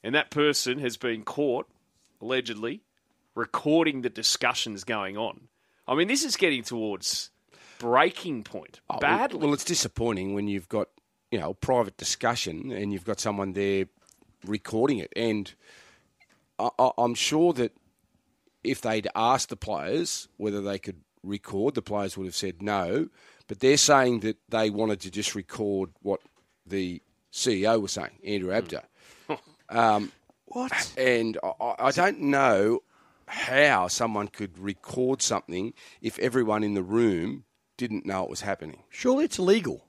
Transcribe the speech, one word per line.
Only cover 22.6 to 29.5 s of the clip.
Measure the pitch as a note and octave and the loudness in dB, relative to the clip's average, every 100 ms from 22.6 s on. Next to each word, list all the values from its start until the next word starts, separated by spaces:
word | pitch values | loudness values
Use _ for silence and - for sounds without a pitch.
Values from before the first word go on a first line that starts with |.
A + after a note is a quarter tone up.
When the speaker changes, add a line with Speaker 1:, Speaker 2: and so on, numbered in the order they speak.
Speaker 2:
no. | G2+ G2+ F2 A#2+ E3+ _ - _ - | -2 0 0 -2 -2 _ -20 _ -14
But | G#2 | 2
they're | C3 C#3+ | 6 6
saying | - C#3+ B2+ A#2 | 6 6 6 2
that | G#2+ - _ | -2 -6 _
they | A2+ A2 | 0 0
wanted | G#2 A2 G2+ | 2 0 -2
to | G2 | -4
just | G2 G#2 G#2 | -6 -4 -6
record | F#2 - G#2 F#2+ F#2 _ | -10 -4 -2 -2 -4 _
what | G2 F#2+ _ _ _ _ E2+ | -4 -4 _ _ _ _ -6
the | G2 F#2 F2 _ _ _ | -4 -4 -8 _ _ _
C | - B2+ G2+ | -4 0 2
E | G#2 | 4
O | A2+ | 2
was | G2 | 0
saying, | G2+ C2 - - | -6 -8 -12 -6
Andrew | G2+ F#2 | -4 0
Abdo. | G#2+ F#2 F2 - _ - - - | -2 -4 -12 -12 _ -20 -20 -10
Speaker 1:
Hmm. | D3 | -10
<laughs> | _ | _